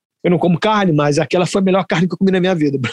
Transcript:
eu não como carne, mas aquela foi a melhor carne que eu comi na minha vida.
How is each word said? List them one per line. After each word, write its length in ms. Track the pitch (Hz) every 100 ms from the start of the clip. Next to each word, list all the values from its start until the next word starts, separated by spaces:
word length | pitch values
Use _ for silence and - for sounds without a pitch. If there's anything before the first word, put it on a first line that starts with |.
| _ _
eu 60 | 170
não 80 | 175
como 200 | 175 165
carne, 340 | 214 214 190
mas 280 | 147 147 147
aquela 260 | 147 180 170
foi 140 | 202
a 40 |
melhor 220 | 190 190 -
carne 220 | 160 180
que 60 |
eu 40 | 175
comi 140 | 190
na 80 | 185
minha 140 | 180
vida. 240 | 175 147 135 117